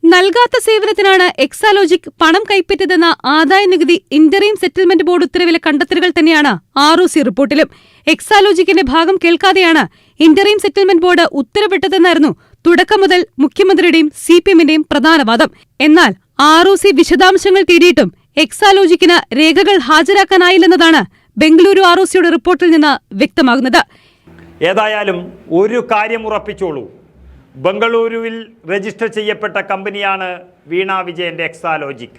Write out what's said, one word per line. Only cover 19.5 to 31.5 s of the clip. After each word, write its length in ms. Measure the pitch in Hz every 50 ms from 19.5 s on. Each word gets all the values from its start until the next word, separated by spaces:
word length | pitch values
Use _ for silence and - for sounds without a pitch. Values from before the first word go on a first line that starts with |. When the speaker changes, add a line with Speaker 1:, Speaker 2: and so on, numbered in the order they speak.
| 320 311 311 330 403 359 247 233
Speaker 1:
ഹാജരാക്കാനായില്ലെന്നതാണ് 1120 | 311 311 302 254 403 403 392 392 392 370 359 359 381 381 330 359 359 311 339 330 320 294 196 - _ _ _ _ _ 214 302
ബംഗളൂരു 420 | 320 320 320 359 392 392 381 381 349
ആർ 100 | 349 359 381
ഒ 20 | 359 -
സിയുടെ 180 | 381 339 339 330
റിപ്പോർട്ടിൽ 340 | 330 _ 349 359 277 359 349 320
നിന്ന് 180 | 320 294 302 277 - _ _ - 196 247
വ്യക്തമാകുന്നത്. 600 | - _ - 311 254 240 262 240 262 226 - - _ _ _ _ _ _ _ _ - - - - - - - 151 170
Speaker 2:
ഏതായാലും 500 | 196 208 214 214 214 208 208 196 185 175 180 180 - - - - 160 170
ഒരു 180 | 196 220 233 247 233 240 226
കാര്യം 320 | 208 214 220 233 226 220 220
ഉറപ്പിച്ചോളൂ, 560 | 220 202 208 208 202 - 196 180 151 135 113 95 - _ _ _ _ _ - - - - _ _ _ 135 131
ബംഗളൂരുവിൽ 720 | 175 196 208 220 233 233 233 226 233 226 226 226 226 226 226 226 220 _ _ _ 160
രജിസ്റ്റർ 380 | 185 202 190 220 - - 226 220 220
ചെയ്യപ്പെട്ട 420 | 214 214 208 208 - 208 208 214 202 196 202
കമ്പനിയാണ് 560 | 202 190 196 208 196 202 202 196 190 190 190 185 180 170 180 - _ _ _ 143 165
വീണ 180 | 180 190 190 190 190 180
വിജയൻ്റെ 380 | 175 175 165 180 170 160 160 170
Exalogic. 640 | 160